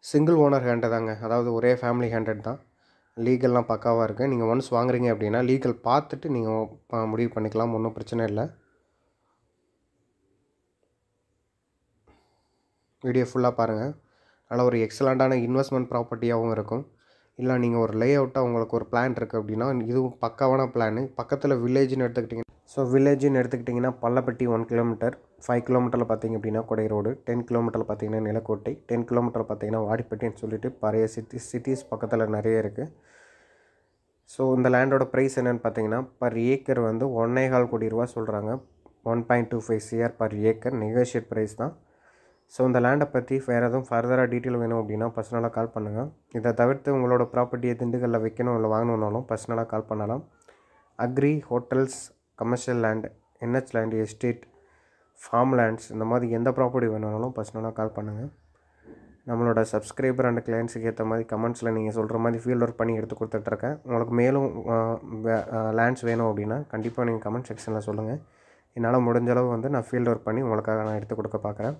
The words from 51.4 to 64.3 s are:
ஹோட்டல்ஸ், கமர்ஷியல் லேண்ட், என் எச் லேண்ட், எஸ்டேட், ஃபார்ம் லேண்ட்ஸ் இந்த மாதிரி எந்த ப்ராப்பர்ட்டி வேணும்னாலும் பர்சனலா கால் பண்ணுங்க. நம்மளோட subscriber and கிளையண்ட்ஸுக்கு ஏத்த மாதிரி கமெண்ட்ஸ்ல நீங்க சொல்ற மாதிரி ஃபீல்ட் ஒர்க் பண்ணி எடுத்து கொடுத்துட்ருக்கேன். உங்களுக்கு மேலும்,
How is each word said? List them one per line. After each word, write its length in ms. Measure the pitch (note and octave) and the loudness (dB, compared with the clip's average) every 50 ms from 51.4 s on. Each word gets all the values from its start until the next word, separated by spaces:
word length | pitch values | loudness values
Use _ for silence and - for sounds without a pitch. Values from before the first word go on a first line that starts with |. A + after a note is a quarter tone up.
| C#3 - | 0 0
ஹோட்டல்ஸ், 460 | A#2+ B2 A#2+ - C3 C3 C3+ C3+ C3 - - - _ _ _ _ _ | -2 -2 0 2 2 2 4 2 0 -10 -16 -18 _ _ _ _ _
கமர்ஷியல் 460 | - A2+ A#2 B2 A#2+ - - B2 A#2+ | -4 0 0 0 0 0 -2 0 2
லேண்ட், 260 | A2+ A2 G#2+ A2 G#2+ - - _ _ _ _ _ | 2 2 0 0 -4 -8 -12 _ _ _ _ _
என் 160 | A#2+ A#2 A#2+ | -4 0 0
எச் 200 | C3+ C3 - - | 0 -2 0 -2
லேண்ட், 200 | A#2 A2 A2 A2 | -2 0 0 0
எஸ்டேட், 480 | A2 A2 G#2 - - - A#2+ A#2+ A#2+ - _ _ _ _ _ _ _ _ _ _ _ _ _ _ _ | -2 -2 -2 -4 -4 -2 -2 -2 -2 -8 _ _ _ _ _ _ _ _ _ _ _ _ _ _ _
ஃபார்ம் 340 | - - - A#2 B2 C3 C3 | -10 0 2 4 4 4 4
லேண்ட்ஸ் 340 | B2 A#2 A2 A2 A2 - - | 4 4 2 2 -2 -8 -10
இந்த 140 | A2 A2 A2 | -6 -4 -2
மாதிரி 260 | A2+ A#2+ B2 B2 A#2 | 0 0 0 0 0
எந்த 200 | A#2 A2+ A#2+ C3+ | -2 0 0 0
ப்ராப்பர்ட்டி 380 | B2+ C3 C3 A#2+ B2 C3 A#2+ A2+ | 2 2 0 2 2 0 0 0
வேணும்னாலும் 460 | G#2+ G#2+ A2 G#2+ G#2+ G#2+ A2+ B2+ B2+ | -2 -2 -4 -4 -4 -4 -4 -4 -6
பர்சனலா 380 | - G#2+ G#2 - A2+ A2 A2+ A2+ | -6 -8 -8 -8 -8 -8 -6 -4
கால் 200 | A2 A2 A2 A2 | -4 -6 -4 -4
பண்ணுங்க. 300 | - G#2 G#2+ G#2 G#2 B2 C#3+ - _ _ _ _ _ _ _ _ _ _ - - - - - - _ _ | -6 -8 -8 -8 -8 -10 -12 -12 _ _ _ _ _ _ _ _ _ _ -20 -20 -20 -20 -20 -20 _ _
நம்மளோட 380 | A#2+ A#2+ A2+ A#2 A#2+ A2+ A2+ A2 - - | -4 -2 0 2 2 4 2 2 2 0
subscriber 540 | G#2+ A2 - - - C3 C3 B2+ B2+ B2+ | -4 -4 -4 -6 -2 0 0 2 2 2
and 140 | B2 A#2 A#2 | 2 2 0
கிளையண்ட்ஸுக்கு 480 | A#2 A#2 A2+ A2+ A#2 A#2 - A#2 A2+ A2+ | -2 -2 -2 -2 -2 -4 -6 -4 -4 -4
ஏத்த 160 | A2 - A2+ | -4 -2 -2
மாதிரி 220 | A2 A2+ A2+ A2+ A2+ | -2 -2 -2 -2 -4
கமெண்ட்ஸ்ல 440 | A2 G#2+ A2+ A#2 A#2 - A#2 A#2 A2 | -4 -2 -2 -2 -2 -2 -4 -2 -2
நீங்க 300 | A2 A2 G#2+ G#2 A2+ A2 | -2 -2 -2 -2 -2 -2
சொல்ற 160 | A2 A2+ A2+ | -2 -2 0
மாதிரி 240 | A#2 A#2 A#2 A2+ A2+ | 0 0 0 -2 -2
ஃபீல்ட் 200 | B2 B2+ A#2+ A#2+ | -2 0 2 0
ஒர்க் 180 | A2+ A2+ - | 0 0 -2
பண்ணி 140 | A2+ A#2 A#2 | -2 0 0
எடுத்து 220 | A2 A2 A2 A2+ | -2 -4 -6 -6
கொடுத்துட்ருக்கேன். 640 | - A2+ A2 - A2 G#2 - G#2+ G#2 - B2 D3+ D3+ _ | -6 -6 -4 -4 -6 -4 -4 -4 -2 -4 -6 -6 -6 _
உங்களுக்கு 300 | B2 B2 A#2 A#2 A#2 A#2+ | -4 -2 -2 0 0 2
மேலும், 540 | A#2+ A#2+ B2+ | 2 4 4